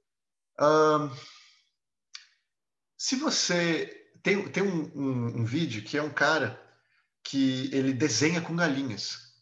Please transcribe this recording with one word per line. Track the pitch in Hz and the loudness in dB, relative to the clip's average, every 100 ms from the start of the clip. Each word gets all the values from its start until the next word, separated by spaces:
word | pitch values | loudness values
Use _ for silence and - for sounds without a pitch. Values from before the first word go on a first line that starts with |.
| _ _ _ _ _ - | _ _ _ _ _ 0
Ahn, | 147 156 156 151 147 127 - - - _ _ _ _ _ _ - - _ _ _ _ _ _ - | 4 6 6 4 0 -8 -16 -20 -20 _ _ _ _ _ _ -20 -20 _ _ _ _ _ _ -8
se | - 262 | -4 -2
você | 302 - - 175 170 151 - - - _ | 0 0 0 2 2 0 -4 -12 -20 _
tem, | 185 202 - | 0 0 0
tem | 185 | -2
um, | 196 170 147 143 | 0 0 -4 -4
um, | 135 127 117 120 | -2 -2 -2 -2
um | 113 | -2
vídeo | 147 156 107 | 0 -2 -4
que | 104 147 | -4 -4
é | |
um | 151 | -2
cara | - 143 156 117 - - _ _ _ _ _ | 2 2 2 0 -6 -18 _ _ _ _ _
que | - 139 135 131 131 | -6 0 2 0 -2
ele | 135 135 | 0 0
desenha | 123 151 - 156 175 | 2 0 2 2 0
com | 165 170 | -2 0
galinhas. | 165 135 135 98 - - - _ | 0 0 -4 -6 -8 -10 -16 _